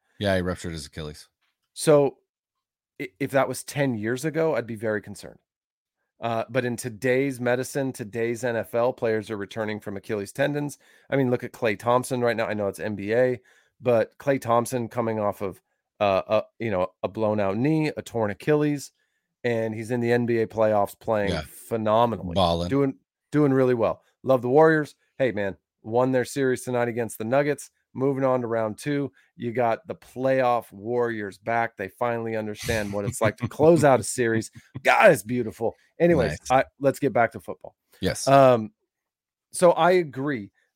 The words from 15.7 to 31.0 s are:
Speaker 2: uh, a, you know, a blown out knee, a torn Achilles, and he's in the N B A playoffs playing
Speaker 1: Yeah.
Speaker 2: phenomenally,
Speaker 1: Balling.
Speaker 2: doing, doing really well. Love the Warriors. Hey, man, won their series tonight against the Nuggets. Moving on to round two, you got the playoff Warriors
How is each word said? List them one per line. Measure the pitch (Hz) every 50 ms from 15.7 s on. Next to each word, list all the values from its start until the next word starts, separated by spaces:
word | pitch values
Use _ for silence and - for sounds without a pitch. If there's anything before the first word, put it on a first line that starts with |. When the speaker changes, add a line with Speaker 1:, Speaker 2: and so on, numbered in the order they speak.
| _ _ _ _ _ _
Speaker 2:
uh, | 104 101 95 92 - -
a, | 107 107 - - _ _
you | 117 117
know, | 101 90 92 - - _ -
a | 101
blown | 95 110 110 104 107 104
out | 101 95 98 107
knee, | 123 151 160 156 156 151 - -
a |
torn | - - - 117 110 101
Achilles, | 101 - - - 151 151 151 151 147 139 - - _ _ _ _ _ _ _ _ _ _ -
and | 120 117 113 113 110 107
he's | 110 113 104
in | 127 123
the | 117 117 120
N | 120 120
B | 117 120 113
A | 113 110
playoffs | - 107 110 110 107 104 101 95 - -
playing | - - 113 107 101 98
Speaker 1:
Yeah. | 87 80 78
Speaker 2:
phenomenally, | - - - - - 117 113 110 107 107 113 120 120 110 92 95 90 -
Speaker 1:
Balling. | 98 92 85 85 85 85 90
Speaker 2:
doing, | 127 139 139 139 135 - _ _ _ _ _ _ -
doing | 147 151 143
really | 131 135 131 127 127
well. | 117 110 92 80 - _ _ _ _ -
Love | 120 135 127
the | 117 123
Warriors. | 127 147 160 160 160 156 147 - - _ _ _ _ -
Hey, | 139 123 98
man, | 104 101 98 92 - _ _ _ _ _
won | 110 110 120 127 131 131
their | 127 120
series | - - 139 139 131 127 117 -
tonight | - 123 120 120 120
against | 117 117 117 107 - -
the | 110
Nuggets. | 110 123 139 147 147 143 135 - - _ _ _ _ _ -
Moving | 127 143 139 131 135
on | 131 127 127
to | 120 113
round | 113 113 113 107 104 -
two, | - 147 147 143 143 127 - _ _ _ _ -
you | 110 120 110
got | 117 123 117 110 110 - -
the | 113
playoff | - - - - 120 127 135 135 131 127 123 120 117 110 - -
Warriors | 101 98 110 123 123